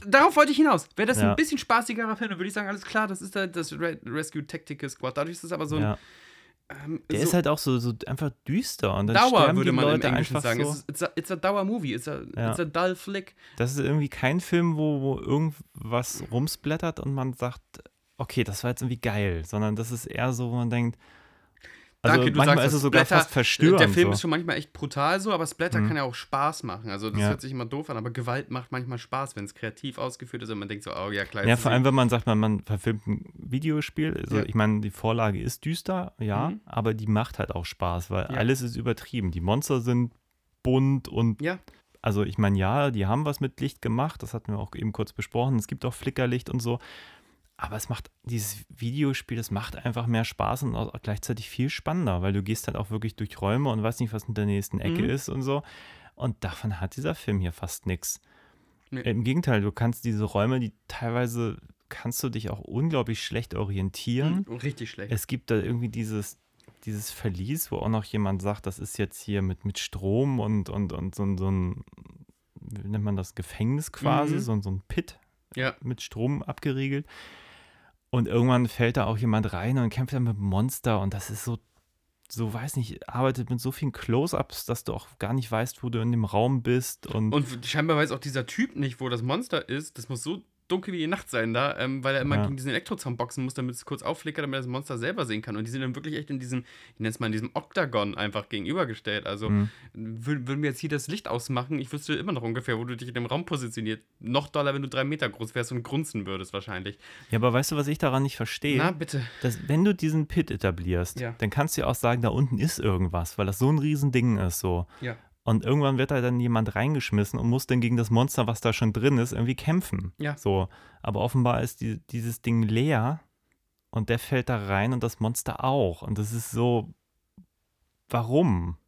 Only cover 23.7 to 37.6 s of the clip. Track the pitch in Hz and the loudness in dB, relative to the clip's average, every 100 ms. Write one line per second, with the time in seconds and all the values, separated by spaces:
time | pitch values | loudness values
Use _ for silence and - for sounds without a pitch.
23.7 | 185 160 101 180 101 170 156 170 151 147 | 8 8 8 6 4 2 0 0 -2 -4
24.7 | - 143 - 147 190 196 180 160 - 170 | -8 -6 0 2 2 2 0 -2 -2 0
25.7 | 110 104 156 135 120 - 139 143 - 120 | 2 2 2 -2 -4 -4 0 0 0 -6
26.7 | 95 113 98 107 104 104 107 131 131 117 | -8 -6 -6 -2 2 2 2 -4 -6 -6
27.7 | 139 156 120 117 117 120 127 135 127 123 | -6 -6 -6 -6 -4 -4 -4 -4 -8 -6
28.7 | 127 127 123 - 131 135 - 101 - 110 | -8 -6 -8 -6 -4 -4 -6 -10 -8 -8
29.7 | 104 139 123 127 123 123 120 113 107 98 | -8 -10 -6 -6 -8 -12 -10 -6 -6 -6
30.7 | 104 98 - 98 101 98 110 101 120 120 | -8 -8 -6 -4 -4 -4 0 4 4 4
31.7 | 120 131 135 123 117 110 107 107 104 - | 4 6 6 6 4 4 4 4 0 -2
32.7 | 104 - 107 - 104 - - - 131 156 | -2 0 -2 -2 -4 -4 -14 -6 -2 0
33.7 | 151 147 - 156 - - 107 - 107 107 | 0 -2 -2 -2 -2 0 0 2 2 4
34.7 | 107 107 - 110 117 110 98 120 - 147 | 2 0 -2 0 2 2 0 -4 -4 -4
35.7 | 165 - 185 180 - 107 101 139 214 - | -4 -2 -4 -4 -4 -2 0 0 -4 -6
36.7 | - 113 110 107 107 113 - - 85 | -2 0 0 2 2 2 -2 -4 -4